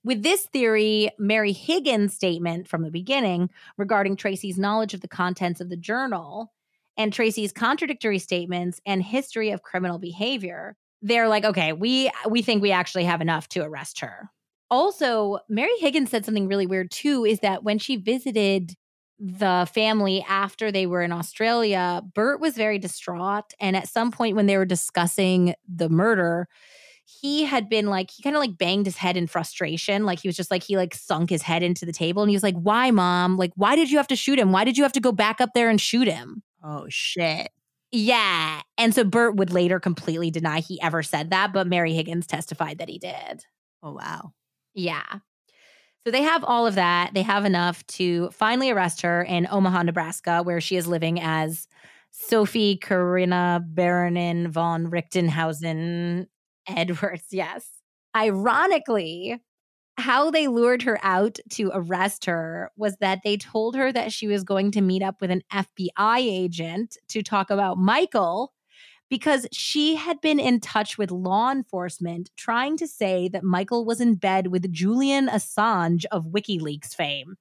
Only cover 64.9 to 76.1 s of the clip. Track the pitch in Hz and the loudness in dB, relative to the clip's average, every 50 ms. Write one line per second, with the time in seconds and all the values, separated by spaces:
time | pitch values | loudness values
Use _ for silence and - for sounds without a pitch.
64.9 | 185 190 190 190 - _ 196 180 180 180 - _ 196 202 190 _ _ - 185 175 | 2 2 0 -2 -4 _ -2 -2 -2 -2 -4 _ -4 -4 -4 _ _ -6 -6 -6
65.9 | _ - 202 220 233 247 262 233 190 185 180 180 170 170 165 165 170 196 233 220 | _ 0 2 2 4 2 2 0 0 -2 -2 -4 -4 -6 -8 -6 -4 -6 -6 -6
66.9 | - - _ - - 220 202 - 220 196 190 - 202 196 202 185 180 185 185 196 | -10 -20 _ -8 -8 -6 -4 0 0 0 0 2 0 0 2 0 2 2 2 4
67.9 | 233 294 359 - - 226 185 170 175 208 254 - _ _ _ _ _ - - - | 4 4 2 2 2 0 2 2 0 -2 -6 -8 _ _ _ _ _ -20 -20 -20
68.9 | - _ _ _ 262 - - 311 285 269 247 - - - - - - 302 294 311 | -20 _ _ _ -6 -2 2 2 0 0 0 -6 -10 -8 -6 -2 0 2 2 2
69.9 | 320 302 311 349 330 - - 311 302 285 - 254 247 226 - - - 220 214 - | 0 0 -2 -4 -4 0 2 2 2 4 4 4 2 2 0 -2 -2 -2 -2 -2
70.9 | - - 208 180 180 180 185 185 190 208 233 254 269 269 247 _ - 185 180 175 | -4 -4 -4 -4 -4 -4 -2 0 2 2 2 2 0 -2 -4 _ -6 -6 -6 -6
71.9 | - - 175 170 170 170 185 - _ - - - 226 233 262 285 311 320 349 294 | -6 -6 -6 -6 -6 -8 -10 -12 _ -10 -4 -2 0 0 0 -2 -2 -4 -4 -8
72.9 | - - 214 190 185 180 180 185 190 185 175 190 180 180 196 - 240 233 233 220 | -4 -2 0 0 2 0 0 -2 -4 -2 0 0 0 0 0 0 -2 -2 0 -2
73.9 | 233 226 247 240 220 175 - 190 190 190 185 180 180 185 175 190 170 156 180 196 | -2 2 4 4 4 4 2 2 2 2 2 2 0 -2 -2 -2 -2 0 0 2
74.9 | 226 254 269 269 277 277 269 247 214 214 - - - - 208 233 214 180 170 165 | 2 2 2 2 2 2 2 2 0 -2 -4 -2 -2 0 2 2 2 2 2 2
75.9 | 175 170 165 - | 0 0 0 -2